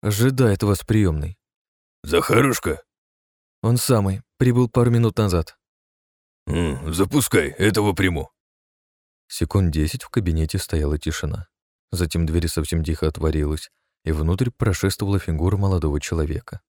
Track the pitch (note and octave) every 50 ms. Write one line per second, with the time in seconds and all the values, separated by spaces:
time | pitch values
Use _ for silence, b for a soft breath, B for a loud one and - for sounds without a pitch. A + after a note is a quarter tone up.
0 | - G#2+ G#2 G2 A#2 C3 C3+ B2+ C3+ A2+ G2+ - - G2+ G2+ - - - G#2 A2
1 | G#2 F2+ D#2 D2+ D2 E2 F#2 _ _ _ _ _ _ _ _ _ _ _ _ _
2 | - D2 D#2 E2+ - - - - C#3 C3+ A#2+ - - - D2+ - - _ _ _
3 | _ _ _ _ _ _ _ _ _ _ _ _ - A2 A#2+ B2 - - C3 A2
4 | G2 G2 F#2+ G#2 - _ _ _ C3 B2 A#2+ B2 B2+ A#2 _ B2 A#2+ A#2+ A#2 A#2
5 | A#2 A2 F#2+ - A2 G2+ F2+ F2 D#2+ - - _ _ _ _ _ _ _ _ _
6 | _ _ _ _ _ _ _ _ _ - - E2 E2+ D#2 C#2 C2 C#2 D#2 E2 E2
7 | G2 F#2+ - D3 - - - G2 D#2 C2+ - - F#2 G#2+ F#2+ G#2+ G#2 G#2 F#2 -
8 | F#2+ F#2 F2 D2 - - _ _ _ _ _ _ _ _ _ _ _ _ _ _
9 | _ _ _ _ _ _ - - E2+ - - G2+ F#2+ F2 C#2+ D#2 D2+ - - B2+
10 | - - - - G2 F2 D#2+ D#2+ D#2+ D#2 - F#2 - - - D#2+ D2 D2 D2+ D2+
11 | - D#2+ D#2 - - D2+ - - F2+ _ _ _ _ _ _ _ _ _ - F2
12 | F2+ D#2 - E2+ E2+ D#2 D#2 E2+ D#2+ E2 - - D#2 - - E2 D#2 D#2+ D#2+ -
13 | - D#2+ - - D#2 D#2 D2+ D#2 D2 D2 D#2 D#2 - - _ _ _ _ _ _
14 | _ D#2+ D#2 D2+ D#2 D#2+ F2+ F#2 B2+ A#2+ - _ B2 A2 F2+ - - G2 - -
15 | G#2 G2 G2+ F#2+ - - E2 D2+ E2 F#2 G2+ G2 G2 G2 F#2+ F2 D#2 D#2 C#2+ D2+
16 | - - - E2 D#2 D2+ D2+ - - - - - _ _